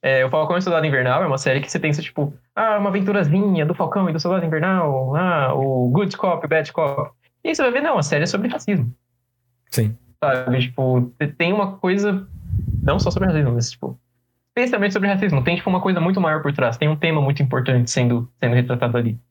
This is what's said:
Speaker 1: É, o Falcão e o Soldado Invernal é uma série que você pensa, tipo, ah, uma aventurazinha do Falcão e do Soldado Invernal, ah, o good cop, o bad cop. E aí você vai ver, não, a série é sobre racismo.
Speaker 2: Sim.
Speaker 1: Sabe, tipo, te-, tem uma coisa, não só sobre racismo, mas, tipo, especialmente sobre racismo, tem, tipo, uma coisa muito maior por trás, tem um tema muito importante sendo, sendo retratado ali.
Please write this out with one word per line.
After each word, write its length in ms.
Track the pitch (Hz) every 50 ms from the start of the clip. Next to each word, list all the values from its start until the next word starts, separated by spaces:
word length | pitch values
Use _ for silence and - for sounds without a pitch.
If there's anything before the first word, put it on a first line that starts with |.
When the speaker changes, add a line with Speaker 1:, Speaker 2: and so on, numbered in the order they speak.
| -
Speaker 1:
É, 200 | 139 135 131 131
o 60 | 131
Falcão 260 | 143 156 156 156 175
e 40 | 180
o 20 |
Soldado 240 | 190 190 170 160 151
Invernal 380 | 156 139 131 123 127 127 151 190
é 20 |
uma 100 | 160 135 143
série 200 | - 147 131 139
que 100 | 143 -
você 80 | - 180
pensa, 200 | - 156 147 147
tipo, 320 | 160 - - - 143 147 147 - _ _ _
ah, 220 | - 220 220 214
uma 120 | 208 202 202
aventurazinha 760 | 185 208 190 196 202 202 175 143 156 190 202 208 185 165 151
do 80 | 151 151
Falcão 340 | - 180 - - 202 190
e 60 | 175 156
do 60 | 160
Soldado 260 | - 175 185 185 165
Invernal, 720 | 160 156 156 151 185 190 185 170 147 139 131 131 131 139
ah, 360 | 160 185 185 175 156 139 127 -
o 340 | 139 135 135 135 127 123 123
good 260 | 123 170 208 185 -
cop, 300 | - - 190 175 165 -
o 20 |
bad 240 | 147 156 160 151 147
cop. 400 | - - 160 143 139 139 - - _ _ _ _ _ _ _
E 60 | -
aí 60 | 320
você 80 | - -
vai 80 | 247
ver, 100 | 240 269
não, 160 | 285 330 285
a 60 | 196 147
série 200 | - - 147 156
é 40 |
sobre 200 | 190 - 202 214
racismo. 460 | 240 - - - - 208 170 120 117 123 _ _ _ _ _ _ _ _ _ _ _ _ _ _ _
Speaker 2:
Sim. 260 | - - 113 107 113 - _ _ _ _ -
Speaker 1:
Sabe, 360 | 143 131 127 127 123 123 127
tipo, 520 | 123 127 123 - 135 131 127 127 123 123 -
te-, 80 | _ 151 147
tem 220 | - _ 170 170
uma 260 | 196 214 196 190 196
coisa, 500 | - - 185 185 202 202 208 190 190 196 - - - - - - - - - - - -
não 160 | 139 147 190
só 100 | - 180
sobre 200 | - - 196 190
racismo, 220 | 165 156 147 127 117
mas, 180 | 120 117 -
tipo, 280 | - _ - 127 127 - _ _ _ _ _ _ _ _ _ _ _
especialmente 380 | 240 247 254 247 214 202 202 190
sobre 140 | 208 190 202
racismo, 340 | 196 190 196 196 156 135 127
tem, 120 | - 170
tipo, 120 | 175 - 202
uma 100 | 185 185
coisa 180 | - 190 190 175
muito 220 | 165 180 190 196
maior 180 | 180 160 156 156 147
por 100 | 143 139
trás, 240 | - 127 117 117
tem 100 | - 151
um 80 | 151 156
tema 240 | 147 - 165 160 151
muito 220 | 139 135 139 -
importante 480 | 143 127 127 127 123 123 131 123 120 120
sendo, 400 | - 135 123 120 120 117 120 - _ _
sendo 140 | - 120 120
retratado 420 | 123 123 123 123 120 - 120 120 120
ali. 180 | 117 117 113 - _ _